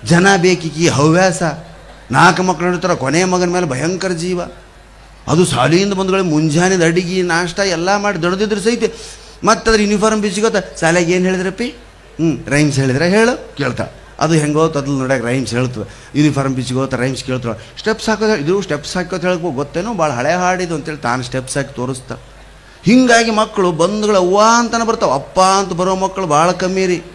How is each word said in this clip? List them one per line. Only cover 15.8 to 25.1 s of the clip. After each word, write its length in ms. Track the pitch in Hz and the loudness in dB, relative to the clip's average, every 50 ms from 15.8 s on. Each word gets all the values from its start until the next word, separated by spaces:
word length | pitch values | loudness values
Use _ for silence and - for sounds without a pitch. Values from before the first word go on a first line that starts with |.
| 101 - - - - - - 135 | -10 -12 -14 -20 -20 -6 0 2
Uniform 360 | 151 151 139 135 135 135 131 | 2 2 2 0 -2 -2 -2
ಬಿಚ್ಚಿಗೋತ 380 | 127 127 123 127 127 135 131 131 | -4 -4 -4 -2 -2 -2 -2 -2
rhymes 300 | 117 123 135 135 127 - | -2 -2 -2 -4 -6 -6
ಕೇಳ್ತಾಳೆ. 500 | - 127 127 123 117 107 98 - - - | -6 -6 -4 -4 -6 -6 -6 -10 -18 -18
Steps 320 | - - 214 208 185 - - | -6 -4 -4 -4 -2 -2 -4
ಹಾಕೋದು, 280 | 214 202 220 214 214 | -2 0 0 0 0
ಇದು 240 | 165 143 151 185 202 | 0 0 0 -2 -2
steps 360 | 185 - 147 139 151 - - | -2 -4 -6 -6 -6 -8 -6
ಹಾಕೋದು 300 | 185 180 175 190 180 151 | -6 -6 -6 -6 -4 -2
ಹೇಳಕ್ 140 | 180 180 175 | -2 -2 -2
ಗೊತ್ತೇನೋ, 520 | 165 180 135 123 143 139 - 165 185 233 240 | -2 -4 -4 -4 -6 -6 -6 -6 -6 -6 -2
ಭಾಳ 180 | 180 160 151 | -2 -2 -2
ಹಳೆ 220 | 127 120 123 147 170 | 0 -2 -2 0 0
ಹಾಡಿದು 420 | 180 180 180 185 180 185 170 165 | 0 0 0 0 -2 -2 -4 -6
ಅಂತೇಳಿ 220 | 151 131 160 151 | -6 -6 -8 -10
ತಾನು 260 | 147 - 120 120 127 123 | -6 -4 -2 -2 -2 -4
steps 340 | 123 - 131 123 127 - | -6 -6 -8 -6 -4 -6
ಹಾಕಿ 180 | 147 135 123 - | -6 -6 -6 -8
ತೋರಿಸ್ತಾ. 400 | - 123 127 131 127 - - 123 117 - - - - - - - - - - - - - | -8 -6 -6 -6 -8 -10 -14 -14 -14 -14 -20 -20 -20 -20 -20 -20 -20 -20 -20 -20 -4 2
ಹೀಗಾಗಿ 460 | 175 233 254 262 240 233 226 233 226 | 4 4 6 6 6 4 4 4 2
ಮಕ್ಕಳು 400 | 220 214 214 208 - 208 190 175 | 2 0 0 -2 0 -2 0 0
ಬಂಧುಗಳು 460 | 165 151 165 185 208 214 214 208 214 | 2 0 0 0 0 -2 0 2 2
ಅವ್ವ 240 | 190 180 180 185 202 214 226 233 | 2 4 4 4 4 4 6 4
ಅಂತಾನೆ 280 | 233 240 226 214 233 233 | 4 2 0 -2 -2 0
ಬರ್ತಾವೆ, 280 | 220 226 226 220 156 | -2 0 0 0 0